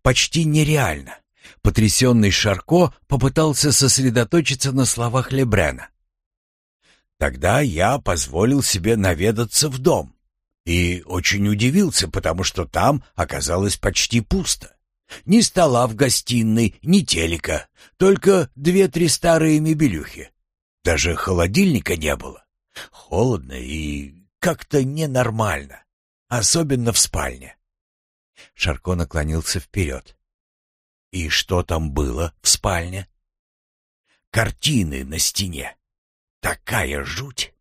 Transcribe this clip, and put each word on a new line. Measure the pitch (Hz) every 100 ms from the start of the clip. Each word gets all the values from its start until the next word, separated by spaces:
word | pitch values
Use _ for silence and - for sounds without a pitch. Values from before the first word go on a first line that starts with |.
почти | 131 127 - 160 156
нереально. | 151 151 156 170 - 67 - _ _ - -
Потрясенный | - - 107 - 127 117 104
Шарко | - 104 95 - 170 170 - -
попытался | 139 131 160 156 139 147
сосредоточиться | - 135 - 131 117 117 170 151 131 139
на | 131 123
словах | - 117 123 -
Лебрена. | 135 127 104 78 64 - _ _ _ _ _ _ _ _ _ _ _ _ -
«Тогда | 71 64 87 123
я | 143 80 98 135
позволил | - 85 - 78 113 139
себе | - 95 92 117
наведаться | 95 80 101 110 117 - 147
в | 131
дом | 135 120 69 _ _ _ _ _ -
и | 87 87 90 -
очень | 90 - 101 104
удивился, | 104 120 170 185 - 90
потому | - - 85
что | 95 - 85
там | 85 110 143 - -
оказалось | 87 71 71 87 98 -
почти | 107 - - 117
пусто. | 107 190 - - - _ _ _ - - -
Ни | 220
стола | 202 - 160 123 123
в | 110
гостиной, | 135 - - 120 110 110 113 -
ни | - 196
телека, | 147 85 82 82 - 76 - _ - -
только | 190 196 185 190 156 -
две-три | 151 185 185 170 170
старые | - 175 165 160 151
мебелюхи. | 156 151 147 80 73 - - _ _ _ _ _
Даже | 90 78 82 82
холодильника | - 90 85 120 196 120 - 85
не | 76 67
было. | 67 - _ _ _ - -
Холодно | - - 85 127 101 64
и | 65 64 78 76 71 71 - _ -
как-то | 180 151 - 147
ненормально, | 131 151 156 123 113 110 107 76 69 - _ _ _ _ -
особенно | 123 101 170 156 131 117
в | 107
спальне». | - - 69 64 - - _ _ _ _ _ _ _ _ -
Шарко | - - 69 - 90
наклонился | 82 80 76 80 - 87
вперед. | - 101 80 65 - _ _ _ _ _ _ _ _ _ _
«И | 90 78
что | - - 92
там | - 80 78
было | 69 69 58 87 -
в | -
спальне?» | - - 87 87 95 95 _ _ _ _ _ _ _ _ _ _ _ _
«Картины | 110 107 - - 135 85 67
на | 65 80
стене. | - - 98 73 64 - _ _ _ _ _ _
Такая | - - - 117 73 71
жуть! | 69 78 139 - - _